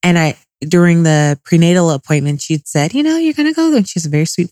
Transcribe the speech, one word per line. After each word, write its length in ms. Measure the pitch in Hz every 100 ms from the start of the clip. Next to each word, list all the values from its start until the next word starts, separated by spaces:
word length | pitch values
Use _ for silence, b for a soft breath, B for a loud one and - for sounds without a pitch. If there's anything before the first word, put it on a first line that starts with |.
And 140 | 180 170
I, 200 | 156 - _ _
during 420 | 151 175 175 170
the 360 | 165 156 147 143
prenatal 480 | - 170 170 180 170
appointment, 500 | 143 - 151 139 143
she'd 260 | - 160 -
said, 260 | 156 147
You 100 | 247
know, 140 | 302 320
you're 160 | 320
gonna 200 | 294 294
go, 220 | 320 320
and 120 | 294 190
she 120 | -
has 60 |
a 40 | 165
very 160 | 147
sweet 260 | 160 - 175